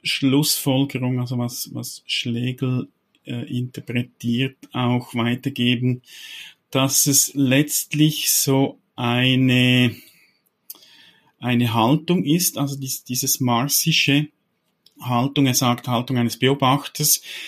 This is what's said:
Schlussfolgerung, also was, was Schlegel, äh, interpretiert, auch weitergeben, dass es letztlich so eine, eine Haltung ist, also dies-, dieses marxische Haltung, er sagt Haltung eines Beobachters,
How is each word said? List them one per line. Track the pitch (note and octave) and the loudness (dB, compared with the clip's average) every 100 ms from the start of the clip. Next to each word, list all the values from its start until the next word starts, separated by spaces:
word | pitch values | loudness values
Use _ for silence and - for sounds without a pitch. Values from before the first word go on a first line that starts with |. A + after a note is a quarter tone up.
Schlussfolgerung, | - - C3+ C#3 D3+ - C#3+ C3 C#3 B2+ B2+ B2+ | -8 -2 0 2 0 -2 0 0 0 -2 -4 -4
also | B2 B2 | -4 -4
was, | A#2+ - - | -6 -6 -10
was | A#2 A#2 - - | -10 -12 -12 -8
Schlegel, | - B2 A#2 B2 B2+ B2+ B2+ - _ _ _ | -6 -4 -4 -4 -4 -2 -2 -6 _ _ _
äh, | - B2 - B2 | -10 -10 -6 -6
interpretiert, | B2 - - B2 B2 - A#2+ A#2 C3+ - - | -6 -10 -6 -6 -6 -8 -4 -2 -2 -6 -10
auch | B2 B2 B2 - | -4 0 0 -2
weitergeben, | A#2 A#2 B2 C#3 - B2 B2 B2+ B2 _ - - - - _ - | -2 -2 -2 -6 -2 0 0 0 -2 _ -20 -18 -18 -20 _ -6
dass | C3+ C3 - D3 | -2 0 2 2
es | C3+ - | 2 2
letztlich | C#3 C3 C3+ D3+ - - D3 D#3 D3+ - | 0 2 4 2 -2 -4 2 2 2 0
so | - C#3+ C3+ C#3 - _ - | 0 2 2 2 -2 _ -6
eine, | A#2+ B2 B2+ B2+ B2+ B2+ B2 B2 A#2+ G#2+ - _ _ _ _ _ - - - - - _ _ - | -2 2 4 4 4 4 4 4 2 0 -16 _ _ _ _ _ -20 -20 -20 -20 -20 _ _ -8
eine | A#2+ A#2+ A#2+ | -2 0 2
Haltung | A2+ A2+ D#3+ - F3+ | 2 4 2 2 0
ist, | F#2+ F3 F3 - | 2 0 0 -2
also | C#3+ C#3 | -6 -6
dies-, | C3+ - | -8 -10
dieses | - B2 C3+ - | -8 -4 -2 0
marxische | B2+ A#2 C#3 - E3 D3+ - C#3+ D3+ _ _ _ _ _ _ - | 0 2 0 0 0 2 4 2 0 _ _ _ _ _ _ -12
Haltung, | B2 A#2+ C3+ D3 C3+ | -2 0 0 0 0
er | |
sagt | B2 B2 A#2+ - | 2 0 0 -2
Haltung | A#2 A#2+ B2+ | -2 -2 -2
eines | A#2 - | -2 0
Beobachters, | B2+ C#3 B2+ C#3 - - D3+ - - - | 0 4 2 2 -2 -4 -2 -2 -4 -14